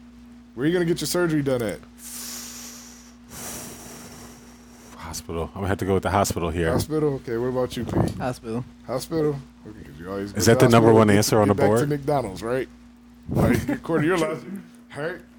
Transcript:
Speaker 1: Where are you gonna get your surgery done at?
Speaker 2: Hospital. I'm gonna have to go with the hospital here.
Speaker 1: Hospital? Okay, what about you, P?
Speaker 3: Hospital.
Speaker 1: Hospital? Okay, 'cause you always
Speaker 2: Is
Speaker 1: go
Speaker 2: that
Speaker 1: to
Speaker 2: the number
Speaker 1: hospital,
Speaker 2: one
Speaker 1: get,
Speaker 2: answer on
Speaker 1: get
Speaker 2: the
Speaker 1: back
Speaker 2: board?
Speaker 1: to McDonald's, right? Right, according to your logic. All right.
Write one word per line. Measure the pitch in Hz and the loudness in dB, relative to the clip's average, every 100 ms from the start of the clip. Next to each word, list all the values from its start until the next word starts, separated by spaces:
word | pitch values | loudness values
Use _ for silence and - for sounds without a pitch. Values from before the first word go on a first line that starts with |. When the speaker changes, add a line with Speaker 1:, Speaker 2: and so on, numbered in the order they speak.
| - - - - - | -20 -20 -20 -20 -14
Speaker 1:
Where | 113 | -2
are | 151 | 0
you | |
gonna | 180 | 2
get | 170 175 | 0 0
your | 151 | 0
surgery | 175 170 151 | 0 2 0
done | 139 123 | 0 0
at? | 107 76 - - - - - - - - - - - - - - - - - - - - - - - - - - - - - - - - | -2 -6 -12 -20 -16 -14 -12 -12 -14 -16 -16 -18 -20 -20 -20 -20 -20 -14 -12 -12 -14 -16 -16 -18 -18 -18 -18 -20 -20 -20 -20 -20 -20 -16
Speaker 2:
Hospital. | 80 80 - 82 80 | -12 -12 -8 -6 -6
I'm | 92 | -4
gonna | 95 | -2
have | 98 | -2
to | 95 | 0
go | |
with | 92 | 0
the | - | 2
hospital | 98 98 - 85 | 2 0 0 -2
here. | 85 82 | 0 0
Speaker 1:
Hospital? | 85 - 156 147 | 0 0 -2 -2
Okay, | 131 - 113 | -2 -6 -4
what | 127 | -2
about | 127 123 120 | -2 -4 -4
you, | |
P? | 110 - - - | -4 -2 -2 -2
Speaker 3:
Hospital. | 135 123 113 117 120 - - | -6 -8 -8 -8 -8 -12 -8
Speaker 1:
Hospital? | 135 - 160 151 139 131 - 107 | -6 -4 -2 -2 -2 -10 -20 -20
Okay, | 104 | -18
'cause | - 76 | -18 -16
you | 87 | -10
always | 98 101 | -8 -6
Speaker 2:
Is | 101 113 | 0 4
Speaker 1:
go | |
Speaker 2:
that | 117 | 6
Speaker 1:
to | 127 | 8
Speaker 2:
the | |
number | 117 113 | 8 8
Speaker 1:
hospital, | 110 | 8
Speaker 2:
one | 104 | 8
Speaker 1:
get, | 101 | 6
Speaker 2:
answer | 107 113 | 6 4
on | 101 | 4
Speaker 1:
get | 98 | 4
Speaker 2:
the | |
Speaker 1:
back | 104 | 4
Speaker 2:
board? | 113 | 4
Speaker 1:
to | 143 | 0
McDonald's, | 147 139 143 107 92 | -2 -2 -2 -2 -8
right? | 113 131 - - - - - - - | -6 -6 -6 -14 -20 -20 -20 -20 -4
Right, | - - - - | 0 2 2 0
according | - - 160 | -6 -2 0
to | 151 180 | 2 2
your | |
logic. | 156 151 180 196 - - - 143 | 0 -4 -10 -14 -16 -20 -16 -10
All | |
right. | 165 180 - | -10 -10 -18